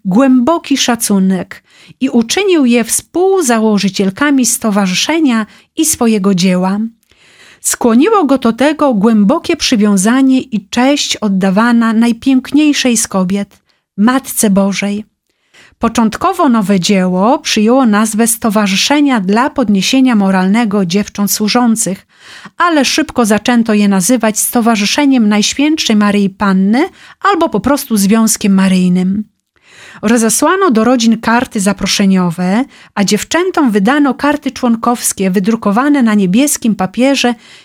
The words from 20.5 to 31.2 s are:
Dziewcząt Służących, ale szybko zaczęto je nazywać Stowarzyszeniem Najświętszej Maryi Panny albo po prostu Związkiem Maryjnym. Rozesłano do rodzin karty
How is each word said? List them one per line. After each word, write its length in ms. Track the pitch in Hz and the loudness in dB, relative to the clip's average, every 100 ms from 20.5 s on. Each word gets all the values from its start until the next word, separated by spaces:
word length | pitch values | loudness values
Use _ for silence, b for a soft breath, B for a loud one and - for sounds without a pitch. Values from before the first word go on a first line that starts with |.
| 220 233 202 180 | 0 0 -2 -2
Dziewcząt 460 | 196 202 - 202 | -2 -4 -4 -4
Służących, 760 | - 214 247 240 220 - 196 _ B B B B - | -2 0 0 0 0 -4 -8 _ B B B B -4
ale 280 | 349 311 247 | 0 0 0
szybko 400 | - 311 - 214 | -2 -2 -2 0
zaczęto 480 | 208 - 240 226 | 0 0 0 2
je 140 | 208 202 | 2 2
nazywać 520 | 190 175 254 220 214 | 2 0 0 0 -2
Stowarzyszeniem 880 | - 240 226 220 202 - 285 262 208 | -2 0 0 0 -2 0 2 2 2
Najświętszej 680 | 208 208 - 302 311 - 208 | 0 0 0 0 0 0 0
Maryi 340 | 208 202 196 | 2 2 -2
Panny 600 | 196 202 190 196 233 370 B B B | -2 0 0 2 0 -2 B B B
albo 300 | 381 381 339 | -2 0 0
po 100 | 208 | -2
prostu 380 | 247 277 - 214 | -2 -2 -2 0
Związkiem 560 | 196 226 220 - 208 | 2 2 2 0 0
Maryjnym. 680 | 190 190 185 180 180 185 202 214 _ _ B B B B B | 2 2 2 2 0 0 -4 -8 _ _ B B B B B
Rozesłano 720 | 208 233 226 - 294 381 370 | -2 0 0 0 0 2 2
do 120 | 220 | 2
rodzin 340 | 233 254 226 | 2 2 2
karty 420 | 226 | 0